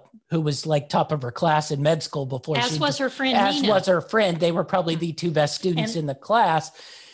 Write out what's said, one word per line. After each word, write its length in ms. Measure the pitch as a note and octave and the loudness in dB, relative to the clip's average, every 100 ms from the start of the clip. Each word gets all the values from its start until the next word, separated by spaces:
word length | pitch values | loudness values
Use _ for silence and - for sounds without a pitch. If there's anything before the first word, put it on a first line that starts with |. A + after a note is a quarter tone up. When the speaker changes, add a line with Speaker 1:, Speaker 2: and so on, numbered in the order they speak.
| _ - - | _ -20 -4
Speaker 1:
who 80 | E3 | -2
was, 240 | D3+ C#3 D#3 | 0 -2 0
like, 220 | D3+ C#3 | -2 0
top 220 | F#3+ D#3 | 0 0
of 100 | D3+ | -2
her 100 | B2 | -6
class 400 | - E3+ D3+ D3 | -2 2 2 0
in 100 | C#3+ | 0
med 200 | D3 D#3+ | 0 0
school 240 | - D#3 C3+ | -2 -6 -6
before 320 | C3 - D#3 | -6 -4 -2
Speaker 2:
As 140 | A#3+ | 0
Speaker 1:
she 60 | D#3 | 0
Speaker 2:
was 180 | D4 - | -2 -2
Speaker 1:
did, 60 | |
Speaker 2:
her 60 | C4 | -4
friend 280 | - C4 A#3+ | -2 0 2
Speaker 1:
as 180 | G3 - | 2 2
Speaker 2:
Nina. 180 | G#3 | 2
Speaker 1:
was 120 | G3 F#3 | 2 4
her 120 | F3 | 0
friend. 380 | - A3 G3+ E3+ | 2 2 2 2
They 120 | E3+ | 0
were 100 | E3+ | 0
probably 320 | E3 F#3+ E3 E3 | 0 0 0 -2
the 160 | E3+ | -4
two 180 | D#3 F3 | -4 -2
best 260 | D3+ D3 - | 2 2 0
students 360 | F#3 E3 E3 E3+ | -2 -2 -2 -4
Speaker 2:
And 40 | |
Speaker 1:
in 40 | D3+ | -4
the 80 | C3+ | -6
class. 560 | - A3 G3 D#3+ - - - - - | 0 2 4 2 -2 -12 -20 -20 -20